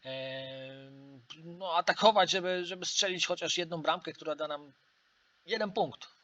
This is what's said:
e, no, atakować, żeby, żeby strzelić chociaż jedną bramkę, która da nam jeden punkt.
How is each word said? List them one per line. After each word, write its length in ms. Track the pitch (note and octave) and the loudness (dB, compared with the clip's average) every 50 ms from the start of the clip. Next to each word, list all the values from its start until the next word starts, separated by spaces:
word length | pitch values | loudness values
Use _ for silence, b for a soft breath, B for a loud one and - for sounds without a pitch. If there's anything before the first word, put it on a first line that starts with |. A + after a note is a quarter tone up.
| _ | _
e, 60 | C3 C3 C3+ C3 C3 C3 C3+ C3+ C3 C3 C3+ C3 C3 C3+ C3+ C3+ C3+ C3+ C3+ C#3 C#3 C#3 C3 A#2+ _ - D#3 D#3+ | -8 -8 -8 -6 -8 -8 -8 -10 -10 -12 -12 -14 -14 -14 -16 -18 -20 -20 -20 -20 -20 -20 -20 -18 _ -20 -16 -14
no, 320 | E3+ E3+ F3 F#3+ F#3 E3 | -16 -12 -8 -4 2 2
atakować, 560 | E3+ - - F3 - - G#3+ A3 G#3 F#3 E3 | 2 4 4 2 6 8 8 8 8 6 6
żeby, 340 | F3+ F#3+ F3 F#3 F#3 F3+ F3+ | 4 0 0 0 0 0 -2
żeby 200 | E3+ F#3+ F3+ F3+ | -4 -8 -8 -6
strzelić 400 | - - - G#3 G3 F#3 F3 - | -4 0 0 0 0 2 0 0
chociaż 320 | - F3+ E3+ E3 D#3 - F3 | 0 0 -2 0 -2 0 0
jedną 240 | F3 D#3+ E3+ E3 | -2 -2 -4 -2
bramkę, 320 | D3 D3+ D#3+ F3+ F3 - D3+ | 0 0 0 0 -2 -10 -12
która 220 | - D#3 D#3 D3+ | -8 -6 -6 -4
da 120 | D3 D#3 D3+ | -4 -4 -6
nam 260 | D3 D3 D3 C#3+ B2+ _ _ _ _ _ _ _ _ _ _ _ _ _ _ | -6 -8 -10 -14 -20 _ _ _ _ _ _ _ _ _ _ _ _ _ _
jeden 260 | E3 G3+ A3 G#3+ G3+ | -4 -2 -2 -2 -2
punkt. 360 | F#3 A3+ F#3+ D3 B2 - - - - _ | 0 0 0 0 -2 -12 -16 -18 -20 _